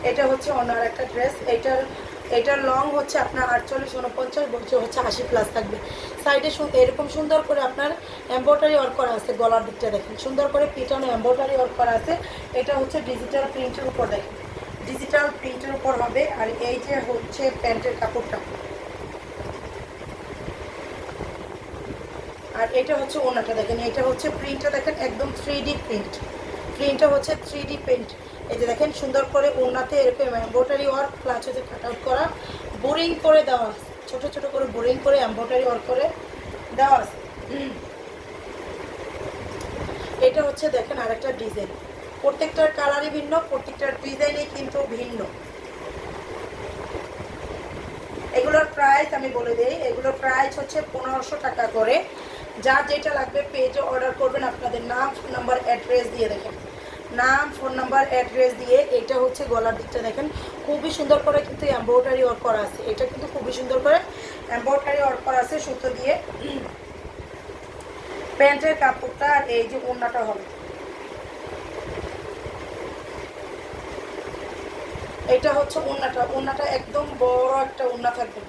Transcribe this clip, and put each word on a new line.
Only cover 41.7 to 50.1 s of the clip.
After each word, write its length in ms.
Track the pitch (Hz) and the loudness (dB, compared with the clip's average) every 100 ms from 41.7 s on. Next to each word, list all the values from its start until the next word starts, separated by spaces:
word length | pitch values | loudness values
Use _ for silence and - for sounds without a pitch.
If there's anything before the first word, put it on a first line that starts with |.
| - - - - - | -10 -14 -14 -14 0
প্রত্যেকটার 480 | 277 285 311 - 311 302 | 0 2 -2 4 4 4
কালারই 300 | 285 285 302 302 | 2 2 -2 -4
ভিন্ন, 160 | 294 320 330 | 0 0 0
প্রত্যেকটার 440 | 269 - - 277 - 269 | -4 -6 -4 -4 -4 -8
ডিজাইনই 420 | 269 294 294 294 277 | 2 2 2 -4 -6
কিন্তু 240 | 269 285 220 226 | -4 -2 -2 -4
ভিন্ন। 240 | 240 226 190 - - - - - - - - - - - - - - - 156 - - - - - - - - - - - - - - 254 | -6 -6 -6 -8 -14 -14 -14 -12 -10 -10 -10 -10 -10 -10 -10 -10 -10 -8 -8 -8 -10 -12 -12 -10 -10 -10 -10 -10 -10 -12 -10 -10 0 2
এগুলোর 300 | 277 302 302 - | 6 6 4 4
প্রাইস 340 | 277 277 302 277 | 6 6 4 0
আমি 100 | 262 240 | -2 -2
বলে 160 | 233 233 | 0 2
দিই, 160 | 247 311 262 | 2 2 -2
এগুলোর 260 | 240 269 | 0 0